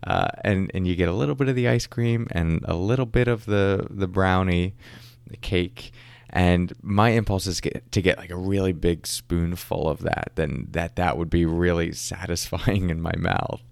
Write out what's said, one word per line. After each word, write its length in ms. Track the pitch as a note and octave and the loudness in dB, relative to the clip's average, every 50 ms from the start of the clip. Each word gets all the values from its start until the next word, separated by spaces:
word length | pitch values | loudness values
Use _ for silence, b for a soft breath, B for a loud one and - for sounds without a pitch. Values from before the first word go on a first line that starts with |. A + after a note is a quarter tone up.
| - | -2
Uh, 220 | - - F2 F#2 - - - - | -2 0 0 0 -2 -4 -4 0
and, 280 | G2 G#2 F#2+ F#2+ - - | 0 2 2 0 -2 -2
and 120 | F#2+ F#2 | -2 0
you 80 | F2+ F2+ | 0 2
get 140 | E2+ F2+ E2+ | 2 2 2
a 40 | E2+ | 2
little 220 | G2+ C3+ C#3+ D3 | 0 0 -2 0
bit 140 | C3 C#3 C3 | 0 0 0
of 80 | C3 | 2
the 120 | B2+ A#2+ A#2+ | 2 2 2
ice 180 | A#2+ A#2+ A#2 | 2 2 0
cream 400 | - - - A#2 A#2 A#2 A#2 A#2 - - | -2 -4 -2 0 2 2 0 -2 -2 -2
and 300 | E2+ E2+ E2 E2 E2 - | 0 0 2 2 0 0
a 80 | - E2+ | 0 -2
little 320 | E2+ F#2 G2+ A#2+ C3 C3 | 0 2 0 2 0 0
bit 220 | A#2 A2 B2+ B2 A#2+ | 0 2 2 4 4
of 180 | A#2+ G#2+ - | 2 -2 0
the, 400 | G#2+ G#2 G2+ G2 G2 G2 G2 - - | 0 2 2 4 4 2 0 -2 -4
the 180 | - G2+ F#2+ | -4 -4 -4
brownie, 680 | F#2 F2+ F#2+ F#2+ F#2+ F#2 F#2 F#2 F#2 F2+ F2 F2 F#2+ F#2+ B B B B B B B B B B | -2 2 2 4 4 4 4 4 4 4 2 2 0 -2 B B B B B B B B B B
the 120 | - - - | -20 -18 -12
cake. 540 | - - - F2+ F2+ F2+ - - - - B B B B B B B B | -6 -2 0 0 0 0 -4 -14 -18 -18 B B B B B B B B
And 460 | - - F2+ F2+ F2+ F2 F2+ F2+ - - - | 0 2 4 4 4 4 2 -2 -6 -12 -6
my 280 | - G2+ G2+ G#2+ A#2+ | -2 2 4 4 4
impulse 360 | A2 A2+ G#2+ G2+ G2+ F#2+ F2 | 4 2 2 2 0 0 0
is 160 | F#2+ F2 - - | -2 -4 -2 -4
get, 280 | C#2+ - - - - - | -4 -6 -6 -12 -2 -2
to 100 | G#2+ F2 | 2 2
get, 160 | F2 - - | 2 2 2
like, 120 | - E2+ | -4 -10
a 60 | E2+ | -8
really 360 | F2+ F#2 F#2+ G2 G2 F#2+ F#2+ F2+ | -6 -2 0 0 2 2 0 0
big 340 | D2+ D#2+ F2 F2 D#2+ - | 2 2 0 0 0 -2
spoonful 840 | - - - - - F2 E2+ E2+ E2+ F2 F2 - - E2 D#2+ D2+ D#2 | -8 -8 -8 -6 -2 0 0 0 0 -2 -6 -6 -6 -4 -2 0 -2
of 120 | D2 D#2 | -2 -2
that, 320 | - D#2+ - E2 - - - | -2 -4 -2 -2 -4 -8 -4
then 320 | - E2 D2 C#2 C2 - - - | -4 -2 -2 -2 -6 -8 -6 -4
that, 240 | E2+ E2 E2+ - | -4 -4 -4 -2
that 200 | - F2+ F2 C2 | 0 0 0 0
would 140 | - E2+ D#2+ | 0 -2 0
be 160 | - E2+ E2+ | 2 2 2
really 460 | D#2+ E2 E2+ F2 F2 F2 E2+ E2+ E2 D#2 | 4 2 2 2 2 2 2 0 -2 -4
<laughs> 0 | |
satisfying 960 | - - - - F2+ F#2 F2 F2 F2+ - - - F2+ - - G2 G2+ F#2 F2+ | -8 -8 -10 -8 -8 -6 -6 -4 -4 -4 -6 -6 -2 0 0 0 2 0 0
in 100 | E2 D#2+ | -2 -2
my 140 | E2 E2 E2+ | -2 -4 -4
mouth. 460 | E2+ - F2 - - - - - - - - | -2 0 0 0 0 -2 -4 -6 -10 -12 -20